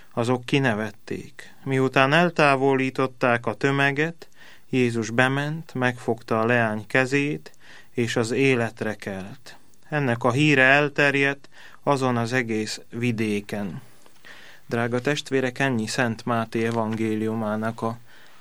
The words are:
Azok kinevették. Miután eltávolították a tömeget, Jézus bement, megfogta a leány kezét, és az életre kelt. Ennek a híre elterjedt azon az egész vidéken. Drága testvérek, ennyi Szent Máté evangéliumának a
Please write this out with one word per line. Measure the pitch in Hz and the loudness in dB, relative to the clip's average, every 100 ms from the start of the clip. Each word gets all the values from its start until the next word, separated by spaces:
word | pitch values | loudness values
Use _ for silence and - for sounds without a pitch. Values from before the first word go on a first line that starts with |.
| - - | -10 -2
Azok | 117 127 | 0 0
kinevették. | 123 143 135 107 107 - - 95 - - - - | 0 0 2 0 -4 -10 -10 -10 -10 -16 -18 -12
Miután | - 131 131 135 135 | -2 0 2 4 4
eltávolították | 156 175 170 147 135 139 135 131 131 131 131 131 117 117 | 6 4 4 4 4 4 4 2 0 -2 0 2 2 0
a | |
tömeget, | 104 139 139 139 139 160 165 - - - - - | 0 0 2 2 0 -2 -6 -16 -20 -20 -20 -4
Jézus | 131 123 117 107 | 2 2 0 -2
bement, | 117 127 139 147 160 160 | 2 2 2 -4 -6 -8
megfogta | 131 127 123 - 117 - 113 | -2 -2 0 -4 -4 0 0
a | |
leány | 113 123 113 107 104 | 4 2 2 -2 0
kezét, | 131 127 143 143 151 - - - - - | 0 2 0 -2 -4 -10 -20 -20 -20 -10
és | - 117 127 | -4 -2 0
az | 110 | 0
életre | 117 135 127 113 - 110 | 2 2 2 0 -4 -6
kelt. | 101 - 95 95 127 - - - - - | -6 -8 -10 -10 -14 -18 -20 -20 -20 -6
Ennek | 151 139 117 | -2 0 2
a | - | 2
híre | 123 151 139 | 2 4 6
elterjedt | 131 139 147 143 143 139 139 139 - - - - | 6 6 4 2 2 4 0 -2 -10 -20 -20 -6
azon | - 139 131 120 | 0 2 2 0
az | 117 | 0
egész | 127 117 110 107 - - | 0 0 -2 -4 -8 -10
vidéken. | 120 123 110 110 104 101 107 101 67 - - - - - - - - - | -4 -2 0 0 -2 -4 -6 -6 -8 -14 -20 -20 -20 -20 -20 -20 -18 -6
Drága | 120 117 120 | -2 0 0
testvérek, | 123 147 - 135 127 123 | 0 -2 0 0 0 0
ennyi | 139 120 107 | 0 0 -2
Szent | - 123 107 | 0 -2 -2
Máté | - 117 113 117 113 | -2 -2 -2 -2 -2
evangéliumának | 117 110 110 110 107 110 110 107 107 110 117 | 0 -2 -2 -2 -2 -2 -2 -4 -4 -4 -4
a | 113 113 - - - - | -6 -6 -12 -20 -20 -8